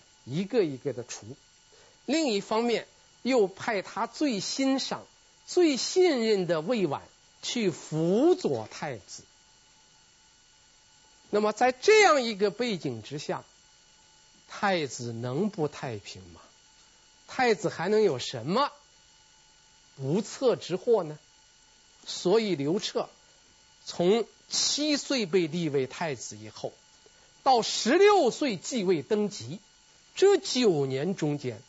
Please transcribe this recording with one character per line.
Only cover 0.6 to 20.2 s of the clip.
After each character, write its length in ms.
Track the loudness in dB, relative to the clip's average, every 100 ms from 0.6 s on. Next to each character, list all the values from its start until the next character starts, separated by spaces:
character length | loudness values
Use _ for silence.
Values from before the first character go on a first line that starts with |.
一 140 | 0 -2
个 160 | -8
的 120 | -8
除， 200 | -12 -14 -16 -20 _ _ _ -20 -20 _
另 220 | -4 0 0
一 140 | -2
方 220 | -2 -2
面 220 | 0 -2 -4 _ _ _
又 240 | 0 2 2
派 340 | -2 -4 -4
他 260 | -4 -6 -6
最 340 | -2 -2 -2
欣 380 | -4 -2 0 0
赏、 280 | -4 -8 -12 _ _ _ -4
最 300 | 2 4 2
信 500 | 0 4 4 4 2
任 200 | 2 2
的 140 | -2
魏 260 | 0 0 0
婉 160 | -2 -10 _ _ _
去 280 | -8 -2 -2
辅 640 | -2 -6 -2 2 4 4
佐 320 | 2 0 -4 -6
太 300 | -10 -10 -10
子。 260 | -14 -20 -20 _ _ _ _ _ _ _ _ _ _ _ _ _ _ _ _ _ _ _ -4
那 100 | 0
么 120 | 0
在 200 | 2 0
这 280 | 2 6 8
样 220 | 8 6
一 120 | 0
个 160 | 0 -2
背 260 | 0 -4 -4
景 260 | -4 -8
之 160 | -10 -10
下， 260 | -6 -8 -8 _ _ _ _ _ _ _ _ _ -18
太 400 | -4 0 0 -2
子 240 | -6 -8
能 360 | -6 -4 -2 -2
不 200 | -2 -4
太 280 | -4 -10 -10
平 240 | -12 -18 -20
吗？ 60 | -20 -20 _ _ _ _ _ _ _ -12
太 260 | 0 2
子 140 | 2 -2
还 200 | -4 0
能 140 | 4
有 160 | 2 0
什 260 | -6 -8 -2
么 260 | 0 -2 -4 _ _ _ _ _ _ _ _ _ _ _ -10
不 260 | -4 -2